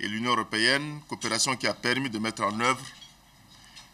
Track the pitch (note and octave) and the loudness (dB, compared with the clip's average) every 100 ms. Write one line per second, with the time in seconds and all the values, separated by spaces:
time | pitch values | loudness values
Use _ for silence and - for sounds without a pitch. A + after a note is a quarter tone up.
0 | G2+ G#2+ B2 A#2 G2+ A2 A#2 C#3 D3+ D3 | -6 -2 2 2 2 2 4 2 0 -10
1 | - A2 A#2 A2+ C#3 B2 A#2 - B2 B2 | -10 -6 -2 0 0 0 -2 0 0 0
2 | C3+ G#2+ A2 G#2+ G2+ G#2+ B2 C3 - - | 0 -2 -4 0 -2 2 2 2 -4 -18
3 | - - - - - - - - - | -20 -20 -20 -20 -20 -20 -20 -20 -20